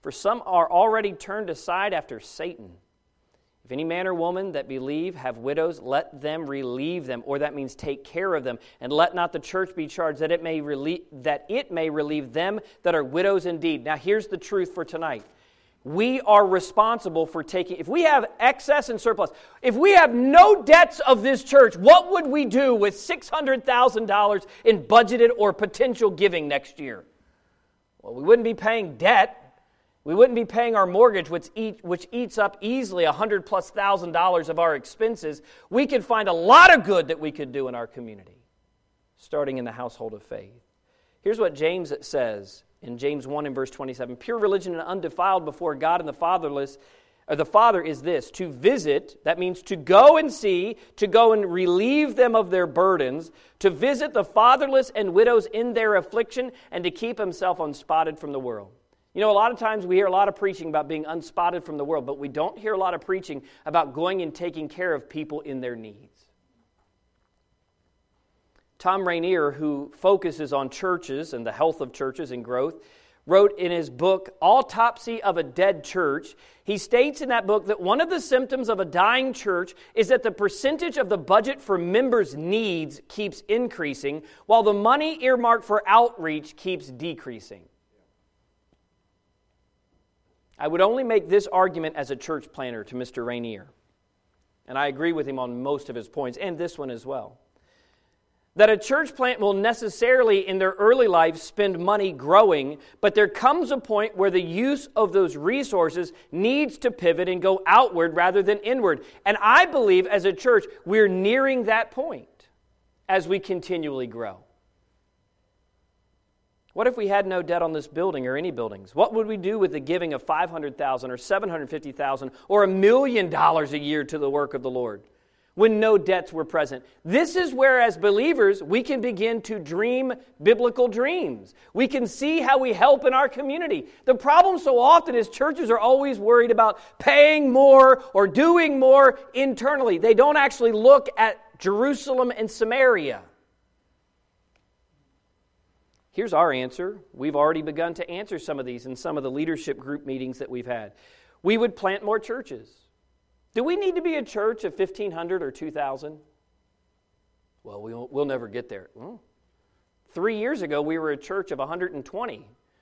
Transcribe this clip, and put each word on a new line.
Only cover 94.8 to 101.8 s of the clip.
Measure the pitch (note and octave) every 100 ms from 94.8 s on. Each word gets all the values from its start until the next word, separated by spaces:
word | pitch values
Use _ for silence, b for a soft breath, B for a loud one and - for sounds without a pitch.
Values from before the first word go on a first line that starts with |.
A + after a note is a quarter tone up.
| C#3+
agree | C3+ E3
with | E3 C3+
him | C3
on | B2+ A#2+
most | C3+ C#3+ C#3
of | A#2+
his | G#2+
points, | - C3 B2
and | F#3+ D#3+
this | E3+ E3+
one | C#3
as | A#2 B2
well, | C3+ G#2+ C3 _ _ _ _ _ _ _ _ _ _ _ -
that | G#3+
a | G#3+
church | - C#4 D#4 -
plant | B3+ B3
will | G3+
necessarily | G3 G#3+ A3+ A3+ - A#3+ C4 A#3 G3 F#3+
in | F#3+
their | F#3+
early | F#3+ G#3 C4 A#3
life | E3+ E3 E3
spend | - - G3+
money | F3+